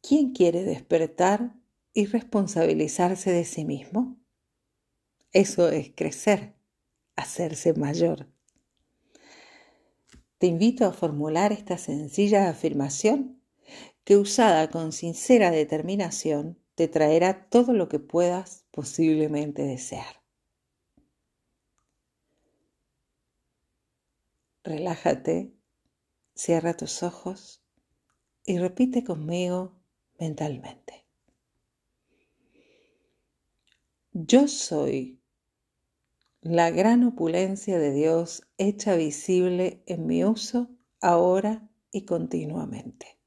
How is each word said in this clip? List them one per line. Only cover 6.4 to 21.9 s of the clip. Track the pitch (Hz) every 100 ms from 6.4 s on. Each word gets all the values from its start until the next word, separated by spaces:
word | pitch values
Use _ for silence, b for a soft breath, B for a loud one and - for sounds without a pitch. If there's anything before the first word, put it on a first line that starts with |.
| - _ _ _ _ _ _ -
hacerse | - - 170 156 170
mayor. | 156 143 165 170 156 139 _ _ _ _ _ _ _ b b b b b b b b b b _ - _ _
Te | 185
invito | 165 226 254 202
a |
formular | 175 165 147 151 160 208
esta | 208 - 175
sencilla | - 143 147 - 202 208 190
afirmación | 151 165 143 139 - 214 277 262 - _ _ B B B B
que, | - 202
usada | 202 - 220 160 160
con | 165 160
sincera | - 170 170 - 247 185
determinación, | 160 147 151 165 202 180 - 160 147 156 170 _ -
te | 165
traerá | 156 151 160 180 190 _
todo | 233 247
lo | 233 165
que | 147
puedas | 147 170 175 180 185 - _
posiblemente | - 135 - 160 156 151 147 147 147
desear. | 143 123 - - - - _ _ _ _ _ _ _ _ _ _ _ _ _ _ _ _ _